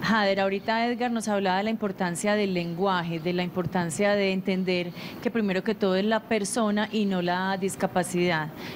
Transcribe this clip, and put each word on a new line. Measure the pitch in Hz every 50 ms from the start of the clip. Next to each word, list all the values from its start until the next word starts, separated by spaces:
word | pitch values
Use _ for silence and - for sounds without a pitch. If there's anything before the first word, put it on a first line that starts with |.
Jader, | - - 220 220 208 196 196 196
ahorita | 196 196 196 202 - 220 220 226 233
Edgar | 240 247 220 247 247
nos | 233 226 208 214
hablaba | 208 196 196 190 180
de | 196 202
la | 220
importancia | 226 208 214 202 190 - 190 175 175 151 - 208 208
del | 208 208 196 185
lenguaje, | 175 170 170 170 165 196 196 185 175 165 170 170 165
de | 156 180 180
la | 180 180
importancia | 175 - 185 175 165 - 185 175 170 147 - 208 202 202
de | 202 196 190 190
entender | 190 185 202 190 185 185 185 180 175 175 175 170 - - - - - -
que | 233
primero | - 233 208 196 180 190 -
que | - 208
todo | 214 208 190 185
es | 190 202
la | 214 226 214
persona | 220 - 226 214 202 196 - 247 226 208 208 208 214 214
y | - 220 208
no | 196 190 180
la | 175 175 175 185 185 190 196
discapacidad. | 190 196 190 190 - 202 185 - 185 175 180 - 175 175 180 170 156 151 156 - - - - -